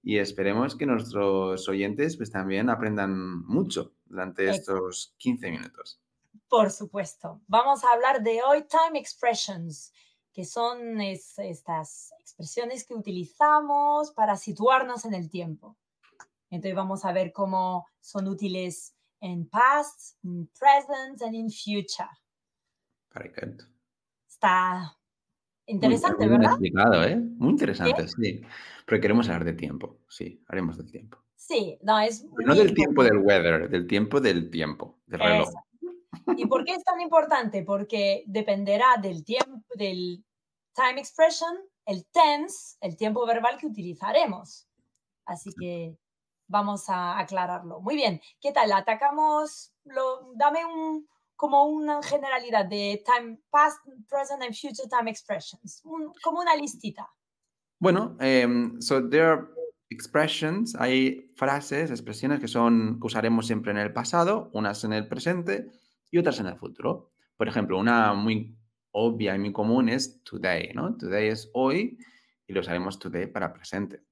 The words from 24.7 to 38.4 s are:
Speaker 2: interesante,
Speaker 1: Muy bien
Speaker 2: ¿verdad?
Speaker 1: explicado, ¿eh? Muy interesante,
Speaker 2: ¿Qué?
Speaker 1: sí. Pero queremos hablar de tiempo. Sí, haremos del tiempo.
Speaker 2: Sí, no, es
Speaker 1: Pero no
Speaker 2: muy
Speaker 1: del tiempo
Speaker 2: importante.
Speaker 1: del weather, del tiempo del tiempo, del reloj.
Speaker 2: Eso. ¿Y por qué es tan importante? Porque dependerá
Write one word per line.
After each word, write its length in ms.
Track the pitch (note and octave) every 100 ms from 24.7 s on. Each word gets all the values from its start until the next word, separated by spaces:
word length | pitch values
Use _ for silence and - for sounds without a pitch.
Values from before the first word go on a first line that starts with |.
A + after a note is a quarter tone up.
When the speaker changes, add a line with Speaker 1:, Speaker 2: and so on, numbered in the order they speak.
| F3+ E3 _ _ _ _ _ _ _
Speaker 2:
interesante, 540 | - G3+ B3+ A#3 F4 F4
Speaker 1:
Muy 80 | G#2+
bien 100 | A#2
Speaker 2:
¿verdad? 140 | -
Speaker 1:
explicado, 500 | - F2+ F#2+ A2+ F2+
¿eh? 120 | F#2+ A3
Muy 320 | A#3 - -
interesante, 540 | D4 C#4+ F#2+ - C4+
Speaker 2:
¿Qué? 40 | -
Speaker 1:
sí. 340 | - G#2 - - - - -
Pero 160 | - A2
queremos 260 | G2+ A#2 A2+
hablar 160 | E2+
de 80 | E2
tiempo. 460 | E2 D2+ D2 - - _
Sí, 340 | - - - _
haremos 300 | F#2+ E2+ E2
del 120 | -
tiempo. 280 | - A2 - _
Speaker 2:
Sí, 420 | _ - C#4+ F#3 -
no, 160 | F#3+ G#3+
es 220 | A3 A3
Speaker 1:
Pero 260 | - - B2
no 80 |
Speaker 2:
muy 80 | F3
Speaker 1:
del 100 | G3+
tiempo 300 | - D3 C3+
Speaker 2:
importante. 140 | B2 G#2
Speaker 1:
del 80 | G2+ F#2+
weather, 260 | E2+ D#2+ E2
del 160 | F2+
tiempo 360 | F2 G2+ G#2+ C#3+
del 280 | B2 E2+ D#2+
tiempo, 480 | E2 D#2 D2 - _ _
del 120 | F2
reloj. 300 | F2 E2+ -
Speaker 2:
Eso. 100 | - _ _ F4 F4 _ - - -
¿Y 80 |
por 180 | - C4
qué 80 | E4+
es 140 | F#4
tan 160 | F#4 F4+
importante? 640 | E4+ D#4+ D#4 C#4+ A3 G3
Porque 600 | E3+ G3+ G#3 A3 G3+ G3 G#3+
dependerá 680 | G#3